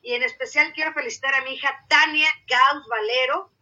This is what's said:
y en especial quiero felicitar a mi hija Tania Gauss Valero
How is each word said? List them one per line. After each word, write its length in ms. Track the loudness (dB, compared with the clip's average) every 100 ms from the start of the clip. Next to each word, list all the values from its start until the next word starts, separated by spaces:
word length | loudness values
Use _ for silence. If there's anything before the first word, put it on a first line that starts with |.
y 140 | -6 -4
en 80 |
especial 500 | -4 -4 -4 -2 -2
quiero 200 | -2 -4
felicitar 400 | -4 -8 -6 -2
a 100 | -2
mi 100 | -4
hija 320 | -4 -4 -4 _
Tania 400 | 4 4 2 0 -2 -2
Gauss 400 | 4 4 4 -4
Valero 640 | -4 0 0 0 -2 -6 _